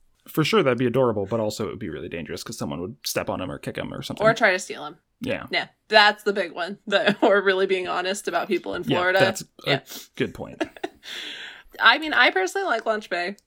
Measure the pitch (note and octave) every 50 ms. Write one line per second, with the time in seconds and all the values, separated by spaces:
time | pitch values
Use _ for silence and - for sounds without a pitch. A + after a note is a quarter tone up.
0 | _ _ _ _ _ - - D#3+ D#3 D3+ A3+ G#3+ F3+ C3+ B2 A#2 B2+ A#2+ A#2 C#3
1 | C3 A#2+ G#2+ G#2 G2 G2 A#2+ A2+ A2 G#2+ - - A2 E2+ - A2 A2 E2+ D2+ C#2
2 | D#2 F2+ - E2+ D#2 - E2 - - - - - B2 D2+ C#2+ D#2+ F2+ F#2+ C#3 -
3 | - - - - - A2 G2+ - F#2 F#2 C#2+ - - - - - - - - -
4 | - - - - G3+ A3 A3+ A3 A#3+ G3+ F#3 F#3+ - - - - - - - -
5 | _ _ _ _ - - G#2+ D2+ - - F3+ E3+ - - _ _ _ - G#3+ G#3+
6 | G#3 G#3 G#3 - - G#3+ G3+ G#3 F#3 E3 - F3 E3+ F3+ G3+ - _ G#3+ G3 F#3+
7 | D#3 G3+ G3+ - D4+ A#3 G3 G3+ F#3 G3 F#3+ F#3 G3 F#3 F#3+ F#3 F3+ F3 - F3
8 | F3+ F#3 G3+ G3+ - G3 E3+ E3+ - - F3 F3 - G3 G3 F3 F3 - - F3
9 | F3+ F#3 F#3 F#3+ F#3 F#3+ F#3+ - - - _ - - - F3 - - - - -
10 | - - _ - B2 G#2 - - - - - - - - - - - - - _
11 | - - - - - - - - - - - - - - - - - A3 B3 D4+
12 | D#4+ D#4 C#4+ A#3+ B3 D#4 F4+ F#4 F#4+ F4+ - G4 G4 E4+ A#3 A3+ - A3+ G#3+ G#3+
13 | G#3+ - F#3 F3 F3 F#3 G#3 - _